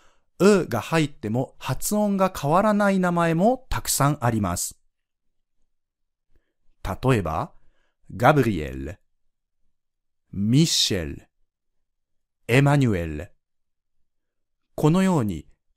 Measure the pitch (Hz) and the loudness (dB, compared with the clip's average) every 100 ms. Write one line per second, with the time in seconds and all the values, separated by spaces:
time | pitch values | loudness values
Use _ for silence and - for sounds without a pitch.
0 | _ _ _ - 185 202 - 113 - 165 | _ _ _ 2 4 4 2 -6 -2 -2
1 | 151 - 107 113 123 - - 131 - 208 | -2 -4 -6 -4 -6 -10 -8 -6 -4 -2
2 | 208 196 190 - 143 170 214 208 202 196 | -2 0 -2 -2 0 2 2 2 2 0
3 | 180 175 165 165 208 262 - - - - | 0 0 0 2 2 0 -2 -4 -2 0
4 | 139 147 120 113 98 87 - - _ _ | 0 0 -2 -2 -2 -4 -8 -12 _ _
5 | _ _ _ _ _ _ _ _ _ _ | _ _ _ _ _ _ _ _ _ _
6 | _ _ _ _ _ _ _ _ - 92 | _ _ _ _ _ _ _ _ -10 -4
7 | 131 123 80 82 147 - - _ _ _ | 0 0 -2 -6 -8 -14 -20 _ _ _
8 | - 92 120 147 117 87 71 65 69 - | -18 2 4 4 2 -2 -6 -10 -12 -14
9 | _ _ _ _ _ _ _ _ _ _ | _ _ _ _ _ _ _ _ _ _
10 | _ _ _ 95 104 131 165 - - 98 | _ _ _ -4 2 2 2 0 -2 -2
11 | 76 110 - _ _ _ _ _ _ _ | -6 -12 -18 _ _ _ _ _ _ _
12 | _ _ _ _ - 123 143 143 127 92 | _ _ _ _ 0 2 4 4 2 0
13 | 85 76 80 _ _ _ _ _ _ _ | -4 -8 -12 _ _ _ _ _ _ _
14 | _ _ _ _ _ _ _ - 151 180 | _ _ _ _ _ _ _ -2 2 4
15 | 190 170 107 80 - _ _ | 2 2 -2 -6 -12 _ _